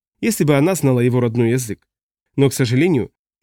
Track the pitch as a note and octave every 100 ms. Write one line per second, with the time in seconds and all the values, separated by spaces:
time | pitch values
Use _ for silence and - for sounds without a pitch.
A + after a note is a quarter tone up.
0 | _ _ A3+ G#3+ D#3 C#3+ D#3+ F#3+ C#3 B2
1 | B2 B2 A#2+ A#2 A#2 B2+ A#2+ G2 _ _
2 | _ _ _ - C#3 - B2 B2+ F3 C#3+
3 | F#2 _ _ _